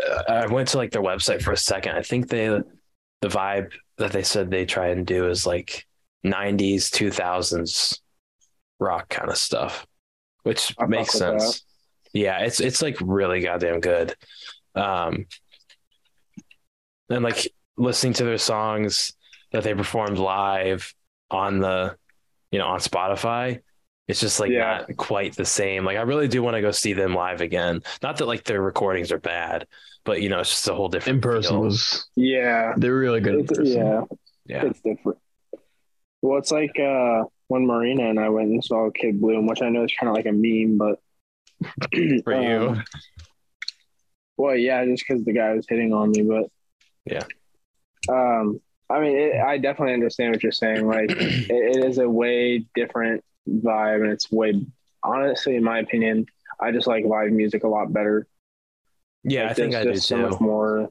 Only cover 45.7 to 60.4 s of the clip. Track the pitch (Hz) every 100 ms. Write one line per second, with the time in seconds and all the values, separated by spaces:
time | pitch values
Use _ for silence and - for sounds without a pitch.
45.7 | 117 113 107 107 107 107 110 - _ _
46.7 | _ _ _ - - - - _ _ _
47.7 | _ _ _ - 127 127 117 107 104 _
48.7 | _ - 143 151 139 151 113 127 143 135
49.7 | - 135 120 117 - 120 113 110 - 110
50.7 | 110 110 113 107 185 - 123 107 123 113
51.7 | 131 131 127 120 113 120 123 123 120 113
52.7 | 120 120 120 113 113 - _ - 110 113
53.7 | 107 107 107 107 107 - 110 110 101 -
54.7 | - _ - - 127 139 127 143 123 113
55.7 | 113 110 117 113 110 110 _ - - 294
56.7 | 170 123 113 107 107 107 110 107 107 113
57.7 | 107 98 107 104 107 - _ _ _ _
58.7 | _ _ _ _ _ - 131 123 120 117
59.7 | 120 120 98 - 120 117 95